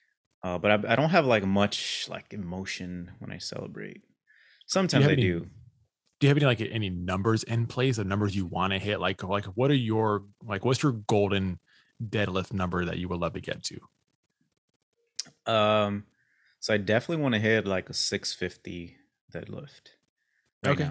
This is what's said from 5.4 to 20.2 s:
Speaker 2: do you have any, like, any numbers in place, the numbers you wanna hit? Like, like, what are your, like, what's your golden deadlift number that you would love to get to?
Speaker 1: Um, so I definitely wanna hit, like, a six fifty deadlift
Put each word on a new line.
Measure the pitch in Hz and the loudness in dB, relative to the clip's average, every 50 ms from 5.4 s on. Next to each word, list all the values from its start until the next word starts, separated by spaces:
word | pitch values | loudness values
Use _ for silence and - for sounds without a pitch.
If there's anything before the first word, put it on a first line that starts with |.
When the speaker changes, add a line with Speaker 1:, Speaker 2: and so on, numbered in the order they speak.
| 87 - - - - - _ _ _ _ _ _ _ _ _ - | -6 -10 -16 -20 -20 -20 _ _ _ _ _ _ _ _ _ 2
Speaker 2:
do | 143 | 4
you | |
have | 139 143 | 4 4
any, | 147 147 | 6 4
like, | 131 120 107 | 4 4 2
any | 110 - 107 113 104 95 | 0 -4 -4 -4 -4 -4
numbers | 90 87 87 90 92 95 98 113 110 107 | -4 -4 -4 -2 -2 0 2 2 2 0
in | - - 117 117 117 | 0 -2 -2 -2 -2
place, | 117 - 123 127 135 120 | -2 -2 0 0 0 0
the | 110 98 | 0 -2
numbers | 95 98 104 104 101 90 | -2 0 0 0 0 0
you | 101 92 | -2 -4
wanna | 85 - 87 92 98 98 | -4 -2 -2 -2 0 -2
hit? | 95 92 101 104 87 | -2 -2 -2 -2 0
Like, | 87 92 95 - - | -2 -2 -2 -4 -4
like, | 90 101 101 98 | -2 -2 -2 -2
what | 101 95 113 127 143 | -4 -2 0 2 4
are | 147 | 2
your, | 135 120 107 110 110 110 107 104 101 101 101 _ - - | 2 2 0 2 2 2 2 2 0 -4 -8 _ -14 -8
like, | 107 101 95 92 | -6 -4 0 0
what's | 120 131 - - | 0 2 2 2
your | 143 | 0
golden | 117 107 101 - 113 104 101 95 101 98 95 92 87 - _ _ _ _ _ _ _ - 117 | 0 0 -2 2 2 4 4 4 2 0 0 -2 -4 -6 _ _ _ _ _ _ _ -12 -8
deadlift | 101 110 107 101 95 92 95 90 - - | -4 -2 -2 0 0 -2 -2 -4 -4 -4
number | 95 90 90 90 90 87 | -4 -2 -2 -2 -2 -2
that | 85 85 87 | -2 -4 -4
you | 87 87 | -4 -4
would | 90 87 | -4 -4
love | 85 82 - | -4 -4 -4
to | 90 | -6
get | - - - - - | -8 -8 -8 -8 -8
to? | - - - - - _ _ _ _ _ _ _ _ _ _ _ _ _ _ _ _ _ _ _ _ _ _ _ _ _ - - - _ _ - | -12 -12 -12 -18 -20 _ _ _ _ _ _ _ _ _ _ _ _ _ _ _ _ _ _ _ _ _ _ _ _ _ -12 -12 -12 _ _ -2
Speaker 1:
Um, | - 113 110 107 107 107 107 104 101 101 101 104 _ _ _ _ _ _ _ _ _ _ _ | 0 2 4 4 6 4 4 4 2 0 -4 -6 _ _ _ _ _ _ _ _ _ _ _
so | - - 110 | -2 0 0
I | |
definitely | 104 98 98 107 120 - - 170 156 147 | 2 2 2 2 2 2 0 -2 0 0
wanna | 131 117 104 | 2 2 2
hit, | 110 110 110 110 95 | 4 4 4 4 2
like, | 98 95 92 - - | 0 -2 -2 -4 -4
a | - | -4
six | - - - 104 98 - - - | -4 -2 -2 -2 -4 -4 -6 -6
fifty | - 92 90 - - - - 90 87 85 90 - _ _ _ _ _ _ _ | -6 -6 -8 -8 -10 -14 -12 -10 -10 -12 -14 -16 _ _ _ _ _ _ _
deadlift | - 85 - - - - 147 - - - _ - _ _ _ _ _ _ | -14 -14 -12 -12 -12 -14 -14 -16 -20 -20 _ -20 _ _ _ _ _ _